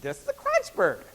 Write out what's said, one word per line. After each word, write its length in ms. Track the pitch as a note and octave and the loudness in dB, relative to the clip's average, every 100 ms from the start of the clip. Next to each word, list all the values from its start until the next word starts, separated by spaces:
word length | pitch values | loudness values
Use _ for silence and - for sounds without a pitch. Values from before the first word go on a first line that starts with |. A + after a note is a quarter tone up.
This 220 | C#3 D3 | -8 -8
is 60 | - | -8
a 40 | |
crunch 420 | C5+ C#5 D#5+ - | -6 2 0 0
burger. 320 | - F3 A#2 - | 0 0 0 -10